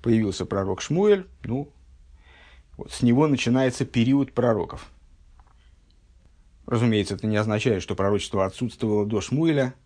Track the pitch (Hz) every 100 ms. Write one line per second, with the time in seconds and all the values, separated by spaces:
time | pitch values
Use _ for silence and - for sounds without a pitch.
0 | 120 113 107 92 90 98 95 92 - 160
1 | 208 202 180 - - 123 143 _ - -
2 | - - - - - - _ - - -
3 | 123 123 156 131 - 127 131 123 131 127
4 | 117 139 135 - 120 110 82 - - -
5 | - - - - - _ - - _ _
6 | _ - - _ - - - 120 120 107
7 | 95 98 107 104 110 107 131 101 - 95
8 | 98 101 - 101 95 - 123 - 110 104
9 | 104 107 - 135 165 147 127 127